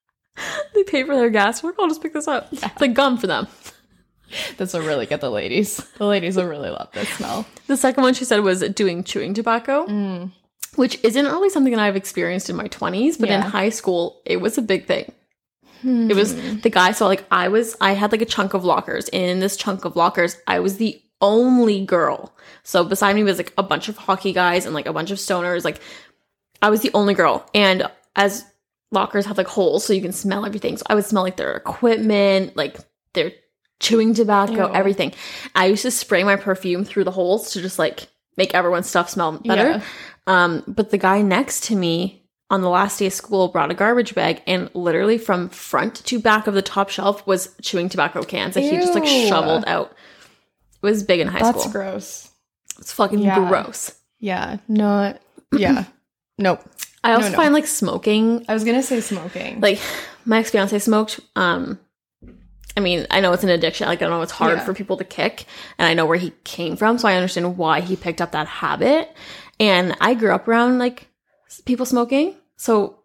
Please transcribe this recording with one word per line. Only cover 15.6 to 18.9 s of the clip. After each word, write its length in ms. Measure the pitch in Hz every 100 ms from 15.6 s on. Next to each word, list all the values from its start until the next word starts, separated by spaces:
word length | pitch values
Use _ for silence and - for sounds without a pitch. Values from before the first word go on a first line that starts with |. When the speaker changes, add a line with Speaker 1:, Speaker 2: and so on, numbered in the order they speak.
| _ -
Speaker 1:
It 320 | 254 240 226 196
was 160 | 208
Speaker 2:
Hmm. 260 | 240 - 214
Speaker 1:
the 100 | 233
guy. 200 | 190 185
So, 140 | 214 202
like, 180 | 190 -
I 160 | 185 180
was, 300 | 214 233 -
I 120 | 196
had, 180 | 196 208
like, 120 | 220
a 20 |
chunk 300 | 226 - 190
of 100 | 196
lockers, 440 | 180 151 -